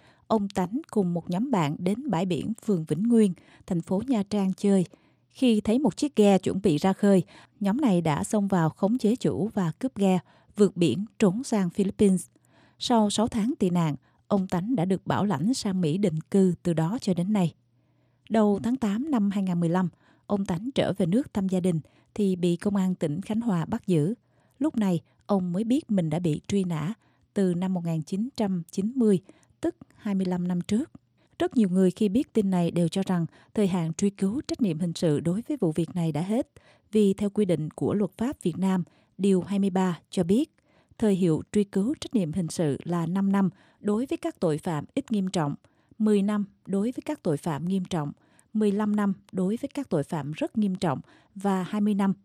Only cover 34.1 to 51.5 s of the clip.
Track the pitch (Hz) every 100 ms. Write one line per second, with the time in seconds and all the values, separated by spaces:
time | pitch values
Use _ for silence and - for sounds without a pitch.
34.1 | 196 190 262 - 330 202 156 175 - 170
35.1 | 143 165 190 - 294 165 156 160 175 165
36.1 | 151 185 226 - - _ _ _ 214 202
37.1 | 190 202 208 190 151 151 - 123 202 196
38.1 | - 240 - 175 165 190 185 - _ _
39.1 | - 196 185 - 202 196 185 185 165 _
40.1 | 196 170 220 320 _ _ _ _ - 214
41.1 | 185 180 156 - 208 202 196 220 320 -
42.1 | 214 156 185 160 - 156 131 160 175 165
43.1 | 190 196 196 185 - _ _ 208 208 269
44.1 | 330 330 - 165 151 185 147 - 277 -
45.1 | 214 185 185 143 - _ _ _ - 214
46.1 | 208 202 208 196 _ - 196 226 285 -
47.1 | 302 180 143 180 139 175 190 180 170 147
48.1 | - _ _ _ 214 208 196 208 208 202
49.1 | 190 _ 190 185 233 277 285 269 165 143
50.1 | 160 143 156 302 220 202 180 175 131 -
51.1 | _ _ 196 202